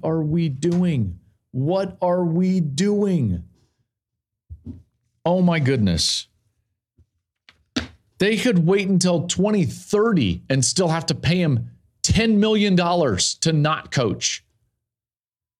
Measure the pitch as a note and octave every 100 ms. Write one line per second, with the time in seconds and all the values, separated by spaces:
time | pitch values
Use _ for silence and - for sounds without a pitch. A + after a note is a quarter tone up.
0 | D#3+ D#3+ D3+ E3+ D#3+ C3 F3 F3 F3+ C3+
1 | F#2+ F2 _ _ _ B2+ C#3+ F#3+ F#3+ -
2 | F3+ F3+ E3+ E3 F#3 F#3 D3+ C3+ G3+ G#3
3 | G#3 E3+ A2 E2+ - _ _ _ _ _
4 | _ _ _ _ - - - - _ _
5 | _ _ E3 F#3 F3+ E3 C3 C3 F#2+ E2
6 | - - - _ _ _ _ _ _ _
7 | _ _ _ _ _ _ _ - - -
8 | _ - G3 A3 B3+ F3+ D#3+ G3+ F#3+ F3+
9 | F3+ E3+ F3 - G#3 G#3 C3 - - G#3
10 | A3+ F3+ G2 E2 - C3+ - - F3 E3
11 | E3 C3+ C#3+ F3+ E3 A#2+ A#2 - _ _
12 | - - A3+ G#3 A3 G#3+ G#3 F3+ F3 F3
13 | C#3 F2+ - - E3 D#3 D3 D#3 - C#3+
14 | A2 - - - _ _ _ _ _ _
15 | _ _ _ _ _